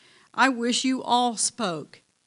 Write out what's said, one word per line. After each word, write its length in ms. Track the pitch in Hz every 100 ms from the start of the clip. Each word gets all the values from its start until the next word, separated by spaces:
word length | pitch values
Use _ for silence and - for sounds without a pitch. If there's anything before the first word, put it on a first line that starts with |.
| - - _ -
I 140 | 254
wish 340 | 240 233 240
you 180 | 262 262
all 340 | - 240 247 220
spoke 680 | - - 214 160 - - _ _